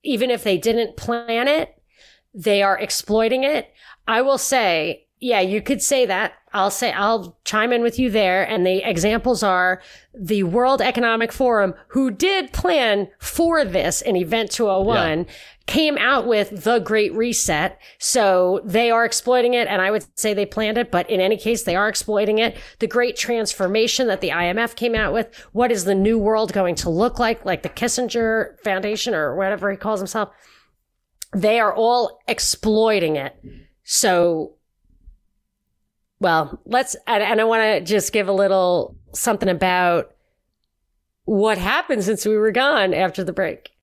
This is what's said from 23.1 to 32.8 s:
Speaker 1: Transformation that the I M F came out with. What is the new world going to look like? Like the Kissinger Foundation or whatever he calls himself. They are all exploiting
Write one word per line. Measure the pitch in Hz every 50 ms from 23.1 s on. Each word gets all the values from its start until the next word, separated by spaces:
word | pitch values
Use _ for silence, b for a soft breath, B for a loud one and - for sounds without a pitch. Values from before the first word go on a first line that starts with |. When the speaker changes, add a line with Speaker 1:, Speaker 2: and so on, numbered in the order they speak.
| -
Speaker 1:
Transformation | - - - 240 226 214 214 - - 190 180 196 220 226 233 - - 262 226
that | 190 185
the | - 160
I | 147 170 175
M | 175 180 220
F | 233 233 -
came | - 233 240 226
out | 220 214 165 143
with. | 226 220 226 B B B B
What | - 208 247 240
is | 233 196 175
the | 190 196
new | 190 196 214 226 226
world | 202 214 220 214 220 -
going | - 202 185 175 165
to | - - 175
look | 160 170 220 247 247 -
like? | 247 226 226 - -
Like | 202 180 -
the | - 175
Kissinger | - - 208 - - - 247 226 - 233 226 220 220 226 - - - _
Foundation | - 214 190 185 196 208 220 214 - 233 214
or | 156 151 139 127
whatever | 175 190 190 208 190 190 202
he | 196 190
calls | - 214 220 190
himself. | 196 180 - 220 208 - b b b b b b b b b _ _ _ _ _ _ _ _ _ - _
They | - 196 175 214 226 233
are | 220 208
all | - - 226 233 240 247 233 - - _ _ -
exploiting | - - - - - - - 220 214 220